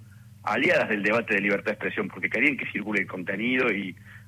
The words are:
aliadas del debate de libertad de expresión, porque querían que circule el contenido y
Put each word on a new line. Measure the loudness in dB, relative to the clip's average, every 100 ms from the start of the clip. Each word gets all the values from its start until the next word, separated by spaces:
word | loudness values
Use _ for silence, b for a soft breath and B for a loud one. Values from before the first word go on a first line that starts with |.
| B B B -8
aliadas | -2 2 4 4 2
del | 0
debate | 2 2 2
de | 2
libertad | 2 2 0
de |
expresión, | -2 -2 -2 -4
porque | -4 -2
querían | 2 2 0
que | -2
circule | -4 0 0
el | 0
contenido | -4 -4 -2 0 2 2
y | 0 -4 -8 B B